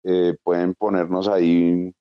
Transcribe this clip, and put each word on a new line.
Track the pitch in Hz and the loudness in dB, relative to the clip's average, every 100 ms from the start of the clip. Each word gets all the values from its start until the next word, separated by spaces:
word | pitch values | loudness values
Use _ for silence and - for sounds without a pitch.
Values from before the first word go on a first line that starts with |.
eh, | 92 92 87 82 | -2 0 0 -2
pueden | - 87 90 | -4 -2 -2
ponernos | 92 104 98 85 92 98 | -2 -2 -2 -2 -2 0
ahí | 98 85 87 85 90 90 _ | 0 2 2 2 0 -4 _